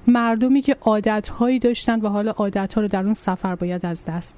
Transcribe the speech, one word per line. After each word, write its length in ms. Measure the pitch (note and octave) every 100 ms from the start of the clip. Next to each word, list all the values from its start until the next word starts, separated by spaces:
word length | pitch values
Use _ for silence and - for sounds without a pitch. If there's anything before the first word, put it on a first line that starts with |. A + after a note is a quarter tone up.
| -
مردمی 560 | A#3+ A#3 A3+ B3+ C4+
که 140 | C#4 C4+
عادت‌هایی 800 | A3+ G#3+ G#3+ G#3+ - - A#3+ B3+
داشتن 420 | A#3+ A#3 - A3+
و 80 | G#3+
حالا 220 | G#3 G#3+
عادت‌ها 500 | G#3+ G3+ G3 G3 -
رو 80 | G#3
در 160 | F#3+
اون 100 | F#3+
سفر 400 | G#3+ - F#3 F#3+
باید 320 | F3+ F3 F3+ F3
از 180 | E3
دست 320 | - E3+ -